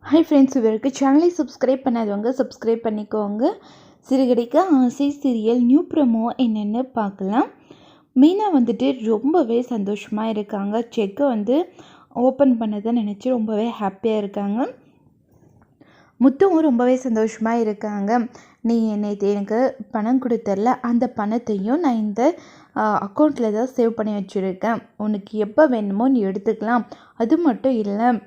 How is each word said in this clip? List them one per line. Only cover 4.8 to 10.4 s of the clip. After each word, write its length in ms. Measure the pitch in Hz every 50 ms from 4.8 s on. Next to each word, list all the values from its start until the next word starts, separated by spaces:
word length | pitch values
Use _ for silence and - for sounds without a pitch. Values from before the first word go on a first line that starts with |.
| 254 247 240 - 285 285 285 285
சீரியல் 420 | - 269 240 226 208 220 240 254 240
நியூ 200 | 240 254 311 359 - -
ப்ரோமோ 340 | 320 285 247 226 226 220 240 -
என்னென்னு 440 | - 262 233 214 214 208 208 214 240
பார்க்கலாம். 680 | 262 254 _ 240 214 196 196 - 196 190 208 254 381 - - _ _ _ - - - _ - _ _ _ _
மீனா 280 | 254 269 311 370 403 427 415 349
வந்துட்டு 500 | 269 240 233 233 - 247 269 269 247 220
ரொம்பவே 600 | 220 226 208 254 277 320 359 285 220 233 240 254 247
சந்தோஷமா 520 | 247 220 196 190 208 202 - - 214 208
இருக்காங்க. 680 | 220 226 220 214